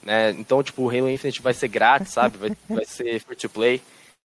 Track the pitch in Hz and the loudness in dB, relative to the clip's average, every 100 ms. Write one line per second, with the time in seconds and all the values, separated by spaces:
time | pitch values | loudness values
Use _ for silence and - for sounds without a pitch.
0 | - 110 110 101 110 131 139 - 127 123 | 0 2 2 0 0 0 0 -2 -2 0
1 | 131 131 139 - 131 120 127 104 110 135 | 0 -2 -6 -4 -2 -2 -2 2 4 4
2 | 190 - 123 98 104 107 - 220 107 - | 2 0 0 0 -8 -8 -6 -6 -6 -6
3 | 120 113 - 120 117 107 120 123 - - | -4 -4 -8 -10 -10 0 2 0 -4 -20
4 | - _ _ | -20 _ _